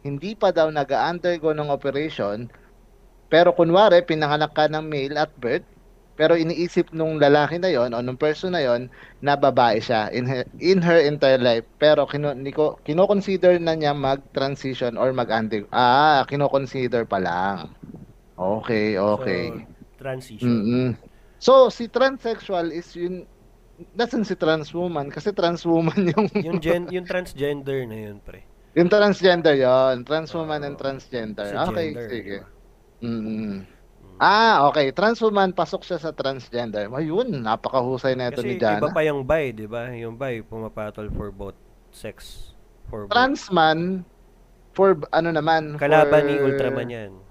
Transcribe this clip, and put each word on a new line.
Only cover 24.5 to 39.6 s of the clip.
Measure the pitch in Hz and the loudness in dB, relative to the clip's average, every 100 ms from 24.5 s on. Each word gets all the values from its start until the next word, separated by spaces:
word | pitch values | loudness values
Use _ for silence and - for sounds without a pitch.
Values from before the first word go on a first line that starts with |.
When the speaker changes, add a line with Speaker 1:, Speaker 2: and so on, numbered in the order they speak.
| 160 143 | 0 -2
Speaker 1:
woman? | 165 180 160 143 | -6 -4 -6 -8
Kasi | 151 208 | -6 -6
trans | 202 170 170 | 0 0 0
woman | 170 165 165 180 180 | 0 2 2 0 0
<laughs> | |
yung | 165 208 208 | 2 0 -2
Speaker 2:
Yung | 160 175 | -4 -4
gen-, | 160 175 175 | 0 -2 -2
yung | 180 180 | -8 -4
transgender | 185 175 139 143 143 139 135 120 | -6 -6 -6 -4 -4 -6 -8 -8
na | 110 | -12
yun, | 107 101 | -14 -16
pre. | - 92 - _ _ | -20 -20 -20 _ _
Speaker 1:
Yung | - 175 | 0 4
transgender | 208 208 190 185 175 160 139 | 4 4 4 2 4 4 4
yun. | 127 131 131 123 | 4 4 4 0
Trans | 123 156 160 | -4 -6 -4
woman | 170 156 151 | -8 -6 -6
and | 143 143 | -6 -8
Speaker 2:
Oo. | |
Speaker 1:
transgender. | 135 135 - 123 110 104 101 | -8 -8 -10 -8 -8 -8 -8
Speaker 2:
Sa | 101 170 | -4 -4
Speaker 1:
Okay, | - 160 | -4 -6
Speaker 2:
gender, | 120 117 | -8 -10
Speaker 1:
sige. | 120 98 | -10 -10
Speaker 2:
di | 98 | -12
ba? | 92 - _ _ _ _ | -14 -20 _ _ _ _
Speaker 1:
Mm-mm. | 117 117 110 110 107 | -8 -6 -6 -8 -8
Speaker 2:
Mm. | 98 95 _ _ _ 95 92 | -10 -14 _ _ _ -20 0
Speaker 1:
Ah, | 156 208 226 185 143 | 2 4 4 6 4
okay. | 151 135 | 4 0
Trans | 135 208 233 | 2 0 2
woman, | 220 202 190 | 0 2 0
pasok | 180 165 185 | 0 -4 -6
siya | - 170 | -8 -8
sa | 156 | -8
transgender. | 151 135 135 - 120 120 104 104 | -6 -6 -6 -8 -6 -4 -6 -6
Ayun, | 127 160 180 254 147 | -6 -4 -2 -4 -4
napakahusay | 110 113 - 131 123 127 135 | -2 -2 0 -2 -2 -2 -2
na | 127 123 | -2 -4
ito | 123 | -4
Speaker 2:
Kasi | 120 | -6
Speaker 1:
ni | 120 | 0
Jana. | 113 104 | 0 2
Speaker 2:
iba | 147 | 0
pa | 170 | 0
yung | 156 143 | 0 -2
bi, | 131 160 139 | -2 -2 -2
di | 107 | -8